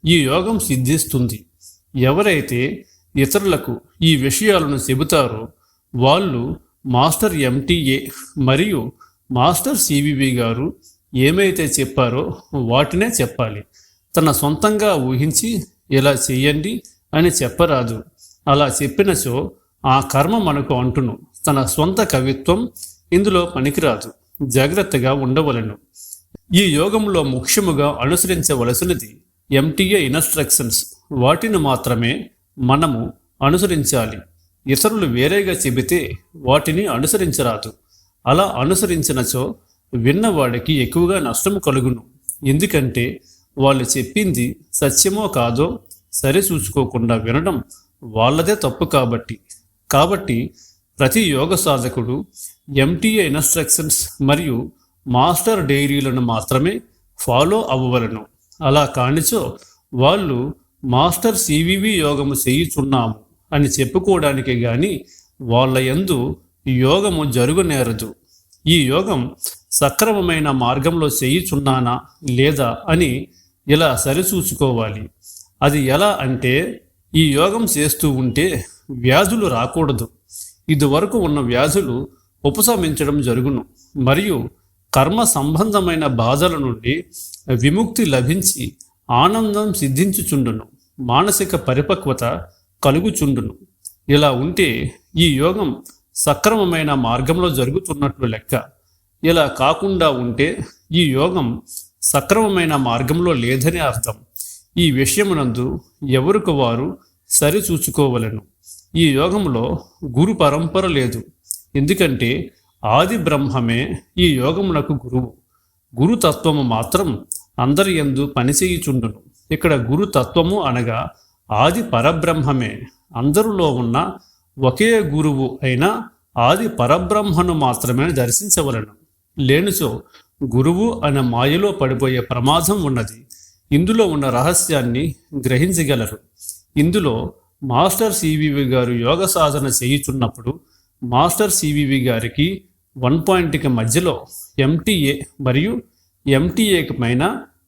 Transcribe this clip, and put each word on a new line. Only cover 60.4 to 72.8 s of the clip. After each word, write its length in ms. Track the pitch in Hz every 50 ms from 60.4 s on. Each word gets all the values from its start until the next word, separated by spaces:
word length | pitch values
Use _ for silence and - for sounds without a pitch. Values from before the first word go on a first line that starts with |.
| 131 147 143 - _ _ _ _ -
మాస్టర్ 500 | 127 123 131 156 175 - - - 226 208
సివివి 560 | 185 - - 147 156 165 180 190 196 202 220
యోగము 420 | 208 170 151 147 147 135 143 143 135
చేయుచున్నాము 800 | 135 - 127 127 151 170 - - 147 131 139 135 123 117 113 107 - - _ _ _ _ _ 156
అని 120 | 143 143
చెప్పుకోవడానికే 880 | 131 - 135 131 131 - 190 185 202 185 170 151 143 135 135 117 131 123
గాని 520 | 120 120 117 117 123 175 208 170 131 - - - - _ _ _ -
వాళ్ళ 360 | 135 117 117 123 135 131 127
యందు 580 | 131 131 127 139 170 196 185 156 123 123 151 - - _ _ _ _ _
యోగము 640 | 139 127 123 127 135 165 196 208 208 175 156 151 139
జరుగునేరదు. 840 | 117 127 120 139 160 190 180 165 147 131 123 117 110 95 113 107 - - _ _ _ _ _ _ _ _ _
ఈ 180 | 156 170 160 139
యోగం 460 | 127 139 175 196 214 175 131 120 - - - - - - - _ _
సక్రమమైన 800 | - - 147 135 - - 214 226 214 202 180 175 165 156 151 147
మార్గంలో 560 | 135 131 120 120 135 139 131 170 175 165 156
చేయుచున్నానా 920 | 143 - - 131 127 151 180 - - 156 143 139 135 131 131 123 120 123 135 - - _ _ 160 135
లేదా 480 | 123 123 135 151 147 135 127 117 117 -